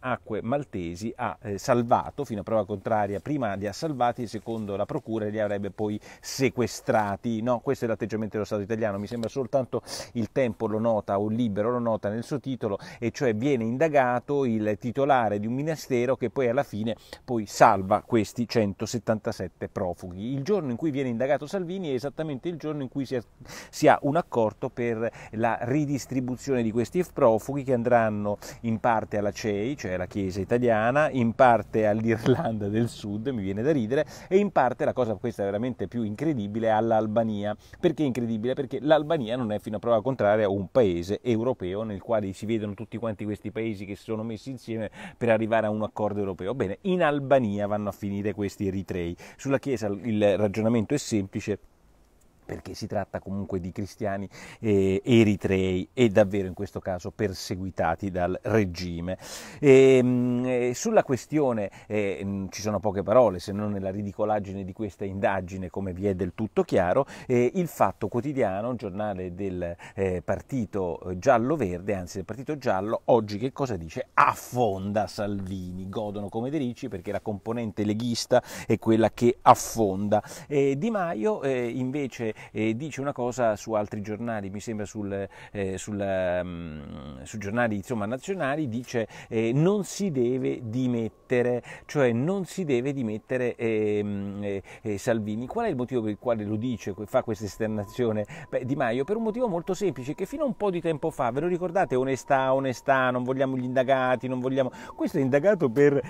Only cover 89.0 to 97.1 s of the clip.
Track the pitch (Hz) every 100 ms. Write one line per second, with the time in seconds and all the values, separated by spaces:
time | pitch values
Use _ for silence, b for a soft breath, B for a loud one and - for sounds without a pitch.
89 | 107 B B 113 113 131 165 208 175 -
90 | 202 131 120 127 135 135 117 117 127 120
91 | 110 - - 127 120 123 B B - 151
92 | 127 117 147 196 175 - 165 120 135 139
93 | 113 107 - 127 123 - 117 107 107 104
94 | 104 101 98 101 101 98 B B 110 98
95 | 127 113 104 107 127 220 233 135 123 127
96 | 110 104 123 113 104 107 123 113 - 95
97 | 107